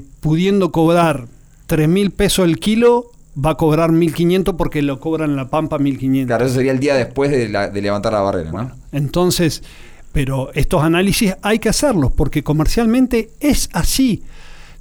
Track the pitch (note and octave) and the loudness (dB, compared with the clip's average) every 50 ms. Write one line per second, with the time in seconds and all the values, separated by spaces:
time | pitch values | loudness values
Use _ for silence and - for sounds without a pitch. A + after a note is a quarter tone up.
0 | C3+ - - - - D3+ D#3 E3 F3+ G3 G3+ G3 F#3 D#3+ - E3+ D#3+ D#3+ E3+ F3 | -2 -8 -18 -6 -2 0 0 2 2 2 2 2 2 0 2 2 2 4 4 4
1 | E3+ D#3+ C#3+ C3 A#2+ A#2+ - - - - - - - - E3 D#3 D3+ D#3 F3 G3+ | 4 2 0 -2 -6 -14 -20 -20 -20 -20 -20 -18 -6 -2 0 2 2 2 2 2
2 | G3+ F#3 - - G3+ F#3+ - G3 F#3 E3+ D#3+ - - G#3 A3 A3+ A#3+ A#3+ A#3+ A#3+ | 2 0 0 0 0 0 2 2 2 2 0 0 0 0 2 4 4 4 4 2
3 | A#3+ - - - - - - C#3+ C3+ D#3 D3+ - E3 D#3 D3+ D#3 E3 E3 E3 E3 | 0 -6 -18 -20 -20 -16 -10 -4 -2 -2 0 0 2 2 2 2 2 2 4 4
4 | E3+ E3 C3+ - E3+ E3+ F#3 F#3+ F3+ G3 F3+ D#3+ E3+ D3+ - D3+ C#3+ C#3 C3+ C3+ | 2 2 0 0 0 2 2 2 0 -2 -2 -2 -4 -2 -2 -2 -2 -2 -4 -6
5 | - D#3+ D#3+ D#3 D#3+ D3 C#3+ C3+ C3 B2+ - D#3+ D#3+ D3+ D#3 D3 C#3 C#3+ C3 A#2 | -6 -4 -4 -2 -2 -2 -2 -4 -4 -4 -4 -4 -2 -2 -2 -2 0 -2 -2 -2
6 | C3+ C3+ C3 C3+ C3 A#2+ A2+ A2+ B2 C3 B2 C3+ B2+ C3+ C3+ B2+ C3+ C#3+ C#3 C3 | -2 0 0 0 0 0 0 0 0 0 0 0 0 0 0 0 0 2 2 0
7 | A#2 - - C#3 C#3 C#3+ D3 B2+ A#2 G#2 G#2 G2+ G2+ F2+ G2+ G2+ G2+ G2+ G2+ G#2 | 0 -2 -2 -2 0 0 2 0 0 0 -2 -2 -2 -2 -4 -4 -2 -2 -2 0
8 | F#2+ A2+ G#2+ G#2 G2 G2 G2 F2+ D#2+ D#2+ E2 F#2+ B2 B2+ - - - - - C#3+ | -2 0 0 0 0 0 -2 -2 -4 -6 -6 -8 -8 -8 -10 -16 -18 -8 -6 -4
9 | D3 B2+ - F3 F3+ F3+ - - F3 D3+ - - - - - - - - - - | -4 -2 0 0 0 2 2 0 0 -2 -2 -4 -12 -18 -20 -20 -20 -20 -20 -20
10 | - - - C#3+ C3+ C3 C#3 C3+ - - - D3+ C3 - G3 D#3+ D3+ D#3+ E3 F3 | -16 -6 -4 -2 -2 -2 -2 -4 -6 -6 -2 -2 0 0 2 2 2 2 2 2
11 | F#3+ G3 - - A#3+ F#3+ F#3 - - G3+ A3 A3+ - A3 - - D4 C#4+ A#3 E3+ | 2 2 2 2 0 0 -2 -2 -2 -2 -2 0 0 0 0 2 0 2 2 2
12 | C3+ A#2 - - D3+ C3+ - D#3 - - D3 D#3 - - - A3+ A#3 A3 A3+ C4 | 2 0 2 2 0 0 0 -4 -2 0 0 2 2 2 2 2 2 2 2 2
13 | B3+ B3 B3 A3+ A3 - - - - D4+ A3+ - - - - F3 D#3+ - - - | 2 2 2 -2 -2 -4 -8 -2 0 2 2 2 0 -2 -4 0 0 0 2 2
14 | C4+ B3 F#3 - - - - - - - - - - - - - | 0 0 0 -2 -6 -12 -16 -18 -18 -20 -20 -20 -20 -20 -20 -20